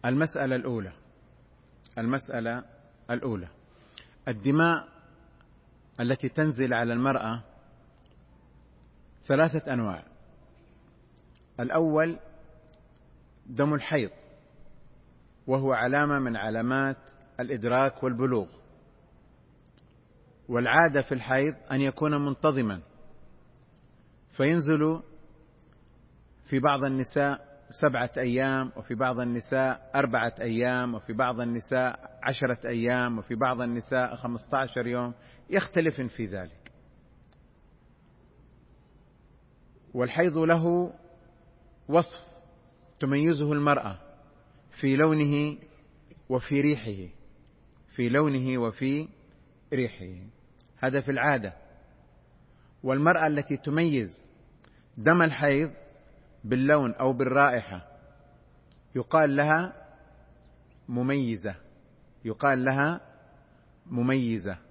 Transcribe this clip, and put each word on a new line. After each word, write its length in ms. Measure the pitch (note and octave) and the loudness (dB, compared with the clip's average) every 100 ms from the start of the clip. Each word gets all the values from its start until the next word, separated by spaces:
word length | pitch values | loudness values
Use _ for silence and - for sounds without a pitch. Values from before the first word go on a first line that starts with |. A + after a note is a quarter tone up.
المسألة 520 | A#2+ C3 D#3+ D3 C#3 B2+ | 0 0 0 -2 -2 -2
الأولى، 360 | C3 A#2 F#2+ - - - - - - _ - - - - | -2 -6 -6 -12 -20 -20 -20 -20 -20 _ -20 -20 -16 -6
المسألة 640 | A#2 C3+ - A#2+ A2+ A#2+ A#2+ - - - - | -2 -2 -4 -6 -4 -6 -10 -20 -20 -20 -8
الأولى، 380 | A#2+ C3 G#2+ F2 - - - - - - - - | -6 -4 -6 -8 -16 -20 -20 -20 -20 -20 -14 -8
الدماء 600 | A2 G#2+ D3 E3 E3 - - - - - - - - _ - - - | -4 2 4 4 2 -4 -20 -20 -20 -20 -20 -20 -20 _ -20 -20 -6
التي 280 | A#2+ C3 B2+ | -4 -2 -4
تنزل 460 | - D#3 A#2+ C3 | 0 0 0 0
على 180 | A#2 A#2 | 0 0
المرأة 500 | A#2 C3 B2+ A2 A#2 - - - - - - - - - - - - - - - - - - | 0 0 0 -2 -6 -10 -20 -20 -20 -20 -20 -20 -20 -20 -20 -20 -20 -20 -20 -20 -20 -20 -20
ثلاثة 500 | - C#3 D#3+ D3+ D3 | -2 2 2 0 -4
أنواع. 320 | B2+ A2 E2+ - - - - - - - - - _ _ - - - _ - | -4 -2 -6 -12 -20 -20 -20 -20 -20 -20 -20 -20 _ _ -20 -20 -20 _ -8
الأول 580 | A#2+ D#3+ D#3+ D3+ D#3+ E3 - - - - - - - _ - - - - - | -2 0 2 2 0 -2 -14 -20 -20 -20 -20 -20 -20 _ -20 -20 -20 -20 -16
دم 280 | B2 C#3+ | 0 2
الحيض، 360 | D3+ - D#3 G#2 - - - - - - - - - - - - _ - | 2 0 -2 -2 -8 -20 -20 -20 -20 -20 -20 -20 -20 -20 -20 -20 _ -2
وهو 260 | C3 C3+ | 0 2
علامة 460 | B2 B2 C#3 D3 C#3+ | 2 2 2 2 0
من 180 | B2+ A2+ | -2 -4
علامات 600 | G#2+ A2 A#2 C3 C3+ C3 - - - - | -4 -2 0 0 0 -4 -12 -20 -20 -10
الإدراك 640 | B2 B2+ A2+ B2 C3+ - | -6 -4 0 2 2 0
والبلوغ، 460 | C3 A#2 C3 B2 F#2 - - - - - _ - - _ _ _ - - - - _ - - - - | -4 0 0 0 -2 -12 -20 -20 -20 -20 _ -20 -20 _ _ _ -20 -20 -20 -20 _ -20 -20 -20 -4
والعادة 540 | A#2+ A#2+ C3+ E3 C#3 | -2 2 4 4 2
في 100 | C3 | -2
الحيض 420 | C3 A#2+ C3 C#3+ D3 - | -4 0 0 0 -4 -6
أن 80 | C3+ | -2
يكون 440 | C#3 - D3+ D3 | -2 0 -2 0
منتظماً، 560 | C#3+ C3+ D#3 C3+ A2+ F#2+ - - - - - - - - _ _ _ _ - _ _ | -2 0 0 2 -2 -4 -10 -20 -20 -20 -20 -20 -20 -20 _ _ _ _ -20 _ _
فينزل 720 | - C#3+ E3+ D3 D#3 D#3 D#3+ - - - - - - - - - - - - - - | 0 2 2 2 2 2 0 -6 -20 -20 -20 -20 -20 -20 -20 -20 -20 -20 -20 -20 -20
في 140 | - C3+ | -4 0
بعض 260 | C#3+ C#3 | 2 2
النساء 640 | C3+ C3+ B2+ - C#3 C#3 - - - | 0 -2 -2 0 0 -2 -10 -20 -18
سبعة 400 | - D3+ B2+ A#2+ - | -2 0 0 -4 -2
أيام، 540 | B2+ B2 C3+ C3+ C3 - | -2 0 0 0 -4 -8
وفي 180 | G#2+ | -10
بعض 260 | A#2 C3 A#2+ | -2 -2 -2
النساء 680 | B2 A#2+ - C3 C3 B2+ - | -2 -4 -2 0 0 -2 -4
أربعة 400 | C#3 C#3 A#2 A#2 - | -2 0 0 -2 -4
أيام، 540 | A#2+ A2+ B2 B2+ B2 | -4 0 0 0 -2
وفي 180 | A#2 - | -6 -8
بعض 280 | A2 B2 A#2 | -2 -2 0
النساء 800 | A#2+ A#2 - C3 B2+ - - - | -4 -6 -2 -2 -2 -4 -16 -8
عشرة 460 | - C3+ C3 A#2+ A#2 | -6 -2 -2 -2 -4
أيام، 500 | A#2+ A#2 B2 B2 A#2 | -2 0 0 0 -4
وفي 160 | G2+ | -6
بعض 260 | A#2 B2+ B2 | -2 0 0
النساء 560 | A#2+ A#2+ A2+ C3 B2 A#2+ | -2 -4 -2 -2 -2 -4
خمستاشر 720 | B2 A#2 - C#3 C3 - A#2+ | -8 -8 -4 -2 -2 -4 -4
يوم، 280 | B2 B2 A#2+ - - - | -4 -6 -8 -18 -20 -4
يختلف 500 | - - - D#3+ D3 | -4 -2 0 0 -2
في 260 | B2+ - A2 | -8 -6 -8
ذلك. 460 | G2 F2 D#2 - - - - - - - - - _ _ - _ _ - - - - - - - - _ - - _ _ - _ _ - - - | -8 -12 -18 -20 -20 -20 -20 -20 -20 -20 -20 -20 _ _ -20 _ _ -20 -20 -20 -20 -20 -20 -20 -20 _ -20 -20 _ _ -20 _ _ -20 -20 -12
والحيض 440 | B2+ B2 C#3+ F3+ D#3 | -2 -2 4 2 4
له 560 | D#3+ E3 E3 F3 F3+ - - - - - - - - - - | 4 4 4 2 0 -6 -20 -20 -20 -20 -20 -20 -20 -20 2
وصف 320 | D3+ E3+ - - - - - - _ - _ | 2 2 -6 -20 -20 -20 -20 -20 _ -20 _
تميزه 520 | C3+ C#3+ D#3 D#3 D3 | 0 2 2 2 0
المرأة 460 | D3 C#3+ C#3+ A2 F#2 - - - - - - - | 2 2 2 0 -10 -16 -20 -20 -20 -20 -20 -20
في 260 | - C#3 C3+ | -4 0 2
لونه 600 | D#3 D#3 D3 C#3+ D3 D3 - - - - - - - | 4 4 2 0 -2 -6 -18 -20 -20 -20 -20 -20 -4
وفي 320 | B2+ - C#3+ | -4 0 2
ريحه، 520 | C#3+ D3 A2+ G2+ F2+ - - - - _ - - - - | 2 0 -4 -10 -12 -16 -20 -20 -20 _ -20 -20 -20 -4
في 120 | A#2+ | 0
لونه 500 | C3 D3+ C3+ B2+ B2+ | 2 2 0 -2 0
وفي 500 | A#2 G#2 C3 C#3+ D#3+ - - - - _ - | -2 -2 -2 -2 -4 -14 -20 -20 -20 _ -6
ريحه، 540 | C3+ B2 - F2+ F#2 F#2+ - - - _ - | -4 -4 -6 -16 -14 -18 -20 -20 -20 _ -4
هذا 220 | C3 C3+ | -2 -2
في 100 | C#3 | -2
العادة. 420 | C3+ C3+ C#3 G2+ - - - - - - - - - - - - - | 0 2 0 -2 -12 -20 -20 -20 -20 -20 -20 -20 -20 -20 -20 -20 -10
والمرأة 440 | B2+ C3 D#3 F3 D#3 | -2 2 4 4 2
التي 300 | D3 C#3+ C#3 | 0 -2 -6
تميز 720 | - D3+ E3+ C#3 G#2 - - - - - - - _ - | -2 0 2 0 -2 -8 -20 -20 -20 -20 -20 -20 _ -2
دم 260 | A2 E3+ | 4 4
الحيض 480 | E3 C#3 D3 C#3 D#3 - - - - - - - | 4 2 2 2 0 -6 -20 -20 -20 -20 -20 -18
باللون 500 | G#2 B2+ C3+ D3+ C3 | -4 0 4 4 4
أو 180 | - C3 | 0 0
بالرائحة 760 | B2+ B2+ C3 C#3 B2 G2+ F#2+ - - - - - - - - _ - - C3 | 2 0 4 4 4 -4 -12 -14 -20 -20 -20 -20 -20 -20 -20 _ -20 -10 -8
يقال 400 | A#2 D#3+ D3+ C#3 | 0 4 4 4
لها 500 | D3 D#3 F3+ - - - - - - - - - - - - | 4 2 0 -10 -20 -20 -20 -20 -20 -20 -20 -20 -20 -20 -8
مميزة، 640 | A#2+ B2+ C#3 B2+ A2 G#2+ F#2 - - _ _ _ - | -4 0 0 0 -4 -6 -10 -16 -20 _ _ _ -14
يقال 400 | A2+ A2 C#3+ C3 | -10 0 2 2
لها 360 | B2+ C3+ D3 E3+ - - - - - - - - - | 2 2 0 -2 -10 -20 -20 -20 -20 -20 -20 -20 -8
مميزة. 720 | B2 B2 C3+ A#2+ A2+ F#2 F2+ - | -2 0 2 0 -4 -6 -10 -14